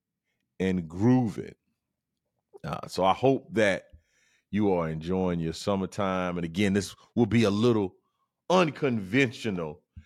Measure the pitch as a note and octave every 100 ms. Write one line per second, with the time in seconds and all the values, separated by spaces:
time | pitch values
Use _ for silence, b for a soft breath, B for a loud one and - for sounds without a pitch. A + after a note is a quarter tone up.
0 | _ _ _ _ _ - F#2 F#2 D#2+ F2
1 | F2 B2+ A2+ C2 G1+ - _ _ _ _
2 | _ _ _ _ _ - - E2 - -
3 | F#2+ F#2 C3 C3+ - F#2+ G2+ F2+ - -
4 | _ _ _ _ _ G2+ G2+ F2+ D#2+ D#2+
5 | E2 F#2 F#2 E2+ D#2+ D#2 - G2 F#2 -
6 | G2 F#2 F2+ F2 E2 E2+ G2+ G2 F#2+ -
7 | b A2+ A#2 A#2 G#2 G2+ A#2+ A2 F#2+ -
8 | _ _ _ _ - F#3 E3 - C#3 A2+
9 | F#2 B2 B2+ - A2+ F2+ D#2 D2+ _ b